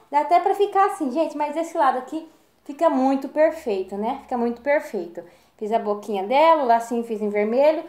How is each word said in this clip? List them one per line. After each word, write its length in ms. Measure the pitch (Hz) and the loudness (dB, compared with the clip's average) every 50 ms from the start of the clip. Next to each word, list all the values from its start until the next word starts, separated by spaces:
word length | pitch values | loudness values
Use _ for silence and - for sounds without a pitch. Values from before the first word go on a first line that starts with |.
| _ _ | _ _
dá 100 | - 294 | -2 -2
até 180 | 302 294 349 349 | 2 4 2 2
pra 140 | 349 381 392 | 4 2 2
ficar 340 | 392 403 403 403 392 392 403 | 2 0 0 2 2 2 2
assim, 240 | 403 - 320 254 | 0 -2 -6 -4
gente, 260 | 240 320 320 - - 294 | -2 -2 -2 -2 -2 -4
mas 180 | 302 294 294 | -6 -4 -4
esse 220 | 320 330 330 - 339 | -4 -6 -4 -2 0
lado 200 | 302 262 254 254 | 2 2 2 0
aqui 300 | 247 - 302 320 320 - _ _ _ _ _ _ _ | -4 -8 -10 -10 -10 -12 _ _ _ _ _ _ _
fica 240 | - 277 - 330 330 | -18 -4 0 2 2
muito 400 | 294 262 262 269 277 269 269 277 | 2 4 2 2 2 0 -2 -4
perfeito, 680 | - 302 311 320 311 320 - 240 202 190 185 190 202 | 2 2 2 2 2 -2 -4 -4 -4 -4 -4 -6 -6
né? 240 | 196 214 226 269 269 - | -6 -4 -4 -6 -6 -6
Fica 140 | - 247 240 | -6 -4 -2
muito 240 | 233 240 233 240 | -2 -2 -4 -4
perfeito. 600 | - 285 285 311 302 - - 202 170 170 - 175 170 - - _ _ _ _ _ | -2 0 0 0 0 -4 -8 -8 -8 -8 -12 -14 -16 -16 -20 _ _ _ _ _
Fiz 140 | 220 208 | -6 -4
a 80 | 220 220 | -2 -2
boquinha 440 | 208 208 208 208 208 - 214 196 190 | -2 -2 -4 -4 -4 -6 -6 -4 -2
dela, 400 | 202 254 277 311 330 330 311 277 | 0 4 4 6 6 6 4 4
o 40 | 240 | 2
lacinho 360 | 233 233 233 - 240 233 226 | 2 2 2 -2 -4 -4 -4
fiz 180 | 233 226 202 | -4 -6 -4
em 80 | 214 208 | -4 -2
vermelho, 540 | 202 208 208 214 226 254 285 302 320 320 330 | 0 0 0 0 2 4 4 4 2 0 -4